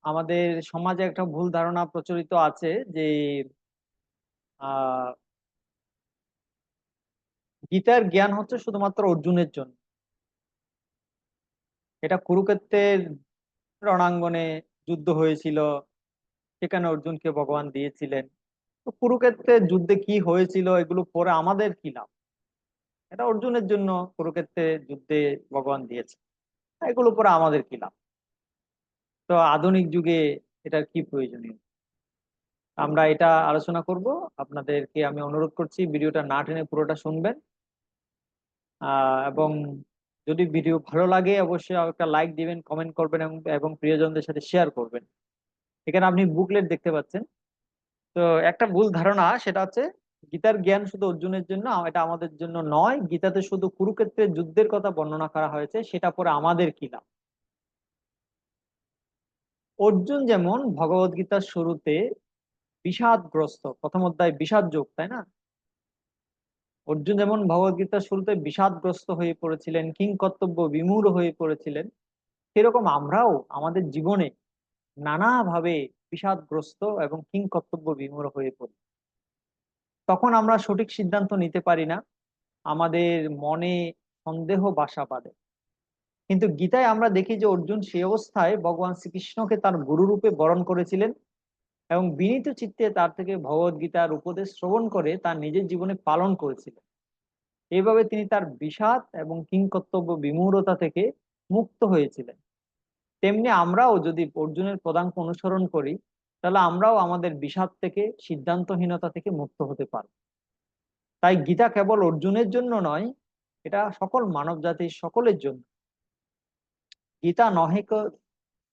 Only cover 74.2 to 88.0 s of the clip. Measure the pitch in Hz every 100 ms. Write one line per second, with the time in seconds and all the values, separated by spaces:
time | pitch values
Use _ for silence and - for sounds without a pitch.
74.2 | 147 _ _ _ _ _ _ - 147 151
75.2 | 220 247 190 170 170 160 135 _ _ 170
76.2 | 196 190 156 156 147 _ 208 202 147 160
77.2 | 151 196 196 175 - 170 156 139 139 147
78.2 | 143 139 131 131 120 _ _ _ _ _
79.2 | _ _ _ _ _ _ _ _ - 185
80.2 | 247 226 214 226 - 196 220 - 185 202
81.2 | 196 196 170 180 175 170 160 180 _ _
82.2 | _ _ _ _ 151 151 165 170 170 170
83.2 | 156 143 147 160 175 180 170 - _ _
84.2 | - 165 165 196 196 151 147 - 139 127
85.2 | - _ _ _ _ _ _ _ _ _
86.2 | - 190 202 151 180 247 254 214 226 190
87.2 | 190 220 208 180 160 214 196 175